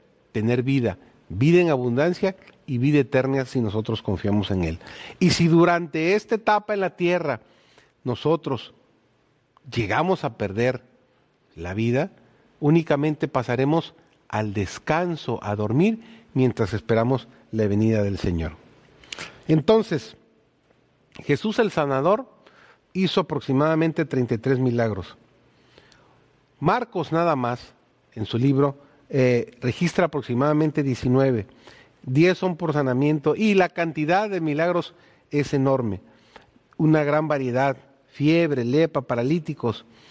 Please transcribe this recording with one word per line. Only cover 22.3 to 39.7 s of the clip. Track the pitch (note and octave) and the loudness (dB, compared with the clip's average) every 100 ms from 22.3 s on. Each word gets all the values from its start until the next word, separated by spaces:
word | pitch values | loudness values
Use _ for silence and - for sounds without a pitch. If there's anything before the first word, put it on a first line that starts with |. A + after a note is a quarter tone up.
| _ - _ - _ _ | _ -20 _ -20 _ _
hizo | F#3 F#3+ F#3+ | -2 0 0
aproximadamente | F3 C#3 - C3+ D#3 D#3+ D#3+ D#3 D3+ | -2 -4 -2 0 2 2 0 -2 -2
treinta | C3 A#2+ A2+ | -2 -2 -2
y | |
tres | C3+ C3 | 0 0
milagros. | C3 A#2+ A2+ F#2+ - - _ _ _ _ _ _ _ _ _ _ _ _ _ - | 0 0 -2 -4 -10 -18 _ _ _ _ _ _ _ _ _ _ _ _ _ -4
Marcos | D3+ A#3 A#3 F#3+ D3+ | 0 0 -2 -6 -2
nada | D#3+ E3+ C#3 | 0 0 0
más, | A#2+ B2 - _ _ _ _ | -2 -4 -10 _ _ _ _
en | A2+ G#2 | -10 -4
su | A#2 | 0
libro, | C3+ C3+ C#3+ C3+ - _ - | 2 2 0 -2 -16 _ -4
eh, | C#3 B2+ A#2+ - - | 0 2 2 -2 -6
registra | B2 - E3+ - F3 | -4 -2 -2 0 0
aproximadamente | C#3+ - B2 C#3+ D3+ D#3 D3+ | -2 -4 0 2 2 0 0
diecinueve. | C#3 A#2+ B2+ B2+ C3+ A#2 - - - - _ _ | -2 -2 0 2 2 0 -4 -14 -20 -20 _ _
Diez | B2+ C3+ F3+ F3 | -2 2 2 2
son | F#3 E3 | -2 -2
por | E3 | -2
sanamiento | D3 C3 B2+ D3 D3+ D3+ D3+ | 0 0 2 2 2 0 2
y | A3 F#3+ | 2 4
la | F3+ | 2
cantidad | - E3 D#3 D3+ F#3 G#3+ | 0 -4 -2 0 0 0
de | F#3 | -2
milagros | D#3+ D3 F3 F3 - - _ _ _ | -2 0 0 -2 -4 -12 _ _ _
es | D3 C3+ | -4 -2
enorme. | C#3 C3+ C3+ A#2 F2+ - _ _ - _ _ _ - | 0 2 0 -2 -6 -12 _ _ -20 _ _ _ 0
Una | D#3+ D#3 | 2 2
gran | D3 D3+ D#3 | 2 0 0
variedad, | D3 B2+ B2 C#3 B2+ - _ _ | -2 -2 0 0 -2 -10 _ _
fiebre, | - C#3+ E3 E3 C3 | -2 2 4 2 0
lepra, | A#2+ D3 D#3+ D3 | 0 2 2 0
paralíticos. | B2+ A#2+ B2 E3+ D3+ C#3+ A#2+ | -2 -2 0 -2 -4 -4 -4